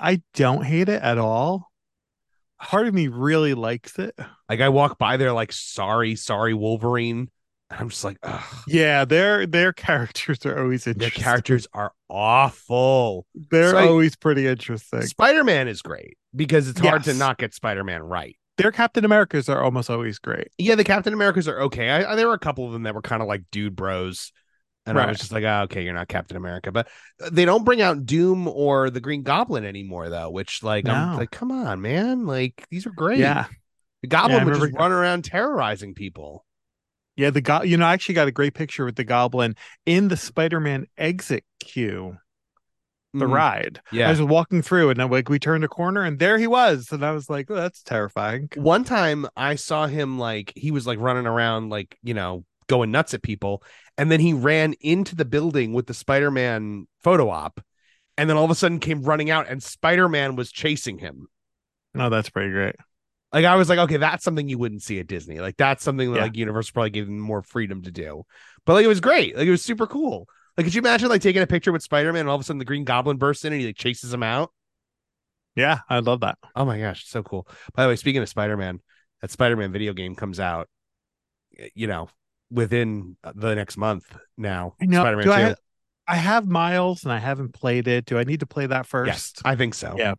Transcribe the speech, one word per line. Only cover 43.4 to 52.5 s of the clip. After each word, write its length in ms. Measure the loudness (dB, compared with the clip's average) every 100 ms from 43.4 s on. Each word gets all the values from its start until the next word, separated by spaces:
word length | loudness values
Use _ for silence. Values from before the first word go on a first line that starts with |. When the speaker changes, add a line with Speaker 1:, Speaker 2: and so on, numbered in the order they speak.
| 2 0 -6 -10 -10
Speaker 2:
Yeah. 160 | 0 2
Speaker 1:
I 20 |
was 120 | 4
walking 420 | 4 4 4 0
through 260 | 2 4 4
and 100 | 4
then, 120 | 2
like, 180 | 0 2
we 80 | 0
turned 260 | 2 0
a 40 | 0
corner 360 | -2 -2 0
and 140 | -2 0
there 220 | 2 4
he 80 | 4
was. 440 | 4 4 4 -2
And 140 | -4 -4
I 60 |
was 180 | -4 -6
like, 220 | -6 -6
"Oh, 40 | -6
that's 280 | -6 -8
terrifying." 680 | -6 -4 -4 -4 -4 -4 -8 -2
Speaker 2:
One 280 | 2 2
time 440 | 2 0 0 0 -6 -4
I 180 | -4 -4
saw 300 | -4 -2 -2
him, 320 | -2 -4 -4
like, 360 | -4 -6 -8 -8
he 160 | -4
was, 160 | -4 -2
like, 100 | -2
running 300 | 0 0 0
around, 420 | 0 0 0 -4
like, 300 | -8 -10 -12
you 140 | -6 -4
know, 300 | -4 -8 -12